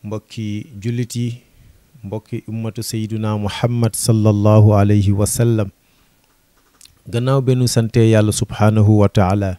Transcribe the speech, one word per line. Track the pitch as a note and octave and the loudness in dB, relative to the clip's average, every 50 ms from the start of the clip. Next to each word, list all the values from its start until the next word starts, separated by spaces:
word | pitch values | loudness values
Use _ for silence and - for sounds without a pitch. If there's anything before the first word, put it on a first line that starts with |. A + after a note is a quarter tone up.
| - | -12
Mbokki | G#2 G#2+ G#2 _ _ - - A2 G#2 G#2 G#2+ A2 - B2+ G2+ | -10 -12 -12 _ _ -12 -10 -8 -8 -8 -8 -10 -14 -18 -10
jullit | G2 A#2+ A#2+ A#2+ B2 A2+ - | -8 -6 -6 -6 -6 -6 -6
yi, | A#2+ A#2+ A#2+ A#2+ A#2+ _ _ _ _ _ - _ _ _ _ _ C3 G#2+ | -6 -6 -6 -8 -10 _ _ _ _ _ -20 _ _ _ _ _ -18 -14
mbokki | G2 G#2+ A2 _ _ - A2+ _ - | -12 -12 -12 _ _ -14 -12 _ -10
ummatu | A2 A2+ A2+ A2 G#2+ - | -10 -8 -8 -8 -8 -10
Seydina | A2 - - A2+ G#2+ G#2 A2 A2 G#2+ G#2+ G#2+ G#2+ | -10 -8 -8 -8 -6 -6 -6 -6 -4 -4 -4 -4
Muhammad | G#2 G2+ - - - A#2+ A#2+ A#2+ A#2 A2 - | -6 -6 -6 -4 -4 -2 -2 0 -2 -2 -4
sallallahu | - - - A#2 A2 G#2+ A2 G#2 G#2 G2+ G#2+ G#2+ G#2+ G#2+ G#2+ G#2 | -4 -2 0 0 2 2 2 2 2 2 4 6 6 6 6 4
alayhi | G2+ G2+ G2+ G#2 G#2 F#2+ G2+ | 4 4 4 2 2 2 0
wa | G2+ G2 G#2 | 0 0 -2
sallam, | G2 - - A#2+ A#2 A#2 A2 G#2 F#2+ _ _ _ _ _ _ _ _ _ _ _ _ _ _ _ _ _ _ _ _ _ _ - - _ _ _ - | -2 -2 -2 0 0 0 -2 -4 -6 _ _ _ _ _ _ _ _ _ _ _ _ _ _ _ _ _ _ _ _ _ _ -20 -20 _ _ _ -8
gannaaw | - A#2 B2 C3 C3+ C#3 | -6 -4 -2 0 0 0
ba | C3 B2+ B2+ | 0 0 0
nu | B2 B2+ A#2+ | 0 0 0
sante | - A#2+ A2+ A2 - A#2+ | 0 0 -2 0 2 2
Yàlla | A2+ A2 A2 A2 G#2+ G#2+ | 4 4 4 4 4 2
subhanahu | G2+ - G#2+ - - - G#2 G#2+ G#2+ A2 G#2 G#2 G#2+ G#2 | 0 -2 -4 -6 -2 0 0 2 4 4 4 4 4 4
wa | G2+ G2 | 4 2
ta'ala | _ G#2+ F#2+ F2+ G2 G#2 G2 F#2+ F#2 | _ 2 0 2 0 -2 -2 -4 -6